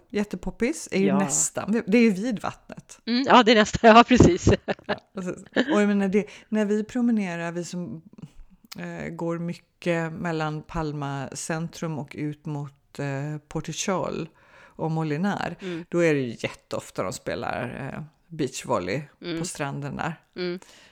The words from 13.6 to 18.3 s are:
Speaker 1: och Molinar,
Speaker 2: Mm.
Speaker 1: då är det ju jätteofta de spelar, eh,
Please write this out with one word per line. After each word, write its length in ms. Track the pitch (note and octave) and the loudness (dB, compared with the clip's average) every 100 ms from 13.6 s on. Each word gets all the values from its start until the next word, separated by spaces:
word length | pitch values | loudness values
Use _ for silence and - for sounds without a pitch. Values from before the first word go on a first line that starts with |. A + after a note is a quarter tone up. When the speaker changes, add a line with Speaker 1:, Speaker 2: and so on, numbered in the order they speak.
| D#3 D#3 - F3+ - F#2+ D#3+ _ _ - - - | -8 -6 -2 -2 -2 -4 -8 _ _ -20 -20 -8
Speaker 1:
och 140 | D#3+ | -4
Molinar, 640 | D#3+ D#3+ D3 G3+ F3 - E3+ | -2 -2 0 0 -2 -4 -6
Speaker 2:
Mm. 240 | F#3+ E3 E3+ | -10 -10 -4
Speaker 1:
då 160 | F3 | 2
är 100 | E3+ | 4
det 60 | D3 | 2
ju 160 | B2 A2 | 0 -4
jätteofta 600 | - - - G#2+ - - | -8 -8 -10 -10 -8 -6
de 100 | F#2+ | -6
spelar, 800 | - - F2 - F#2 A#2+ - C3+ | -6 -6 -6 -4 -6 -6 -8 -10
eh, 80 | - D3+ _ _ | -10 -14 _ _